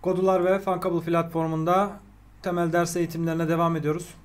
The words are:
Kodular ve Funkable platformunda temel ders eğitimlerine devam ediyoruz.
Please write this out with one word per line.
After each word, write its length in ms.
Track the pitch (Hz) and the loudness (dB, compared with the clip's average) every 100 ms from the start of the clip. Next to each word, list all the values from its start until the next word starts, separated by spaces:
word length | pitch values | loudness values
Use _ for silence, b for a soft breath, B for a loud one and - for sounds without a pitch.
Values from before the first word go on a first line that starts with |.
Kodular 420 | - 180 190 185 | 0 2 4 4
ve 140 | 180 190 | 4 2
Funkable 460 | 190 175 185 170 | 0 -2 0 -2
platformunda 960 | 165 170 170 165 160 160 160 180 202 196 - - - - | 0 0 0 -2 -2 0 2 2 2 -4 -18 -20 -20 -10
temel 300 | 196 175 170 | -4 -2 0
ders 240 | 165 170 175 | 2 0 0
eğitimlerine 520 | 165 165 165 165 165 | -2 -2 -2 -2 0
devam 280 | 165 170 165 | 2 2 0
ediyoruz. 380 | 151 156 175 - | -2 -4 -6 -18